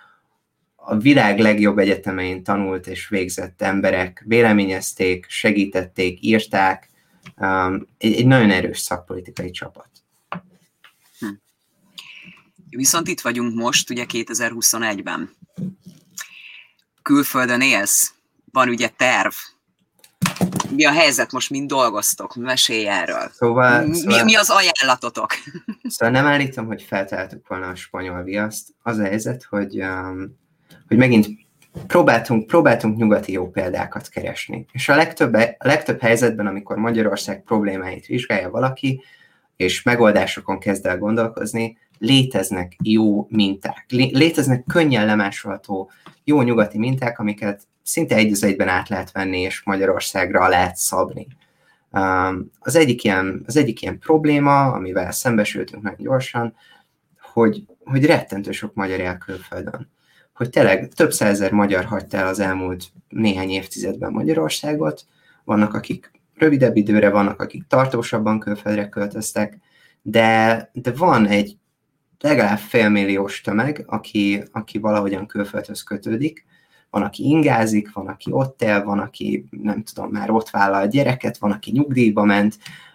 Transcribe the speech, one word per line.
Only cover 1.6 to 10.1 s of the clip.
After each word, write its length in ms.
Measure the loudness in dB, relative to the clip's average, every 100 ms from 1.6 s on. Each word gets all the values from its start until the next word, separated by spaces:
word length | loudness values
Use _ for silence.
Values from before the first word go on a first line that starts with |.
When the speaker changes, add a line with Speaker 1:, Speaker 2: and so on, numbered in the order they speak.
| 2 4
Speaker 1:
egyetemein 640 | 2 0 -2 -4 -4 -6
tanult 440 | -4 -2 -2 -6 -8
és 220 | -12 -4
végzett 540 | -4 -4 -6 -10 -4
emberek 600 | -2 0 0 0 -2 -6 0
véleményezték, 1000 | 4 6 6 2 -2 -6 -2 -2 -2 -6
segítették, 920 | -2 0 2 0 -2 -6 -4 -4 -2
írták. 680 | 0 0 0 0 0 0 _ _ _ _ -20 -6
Ö, 400 | -2 0 0 -4 -8 -4
egy, 160 | 0
egy 120 | 2 6
nagyon 240 | 6 6
erős 280 | 2 -2 -6
szakpolitikai 720 | -6 -8 -8 -14 -12 -10 -10
csapat. 380 | -10 -16 -18 -20 _ _